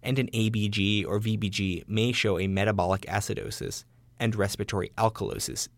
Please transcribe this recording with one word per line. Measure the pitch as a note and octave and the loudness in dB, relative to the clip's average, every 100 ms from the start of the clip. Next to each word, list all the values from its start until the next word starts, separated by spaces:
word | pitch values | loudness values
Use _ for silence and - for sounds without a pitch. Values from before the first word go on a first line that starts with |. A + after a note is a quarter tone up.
and | - C3 | 0 0
an | B2 | 0
A | A2+ A2 | 2 2
B | A2+ G#2 | 2 0
G | G#2 G2 G#2 | 2 2 2
or | G2 G#2 | 2 0
V | A2 G#2+ | 0 0
B | G#2 | 0
G | G2 G2 F2 - | 0 -2 -2 -2
may | A2 A#2 | 0 2
show | A#2+ G#2+ F2+ | 2 2 2
a | F#2+ | 2
metabolic | F#2+ G2+ G2+ F2+ F#2+ | 2 2 2 2 0
acidosis | - G2+ - G#2 - - - - - _ - - | 0 -4 -2 -4 -6 -8 -8 -8 -14 _ -20 -2
and | A2+ A2 | -2 2
respiratory | G2 - G#2+ G2+ - - | 0 0 -2 -2 -4 0
alkalosis | A2 A2 G2+ - - - - | 0 0 -6 -4 -6 -6 -8